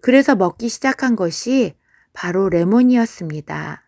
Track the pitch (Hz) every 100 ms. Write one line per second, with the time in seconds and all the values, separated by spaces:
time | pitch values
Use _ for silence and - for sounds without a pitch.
0 | - 262 277 233 180 - 226 - 269 -
1 | 262 226 175 - - 269 202 - _ _
2 | _ - 175 175 196 170 175 226 254 247
3 | 226 - 165 151 - 151 151 -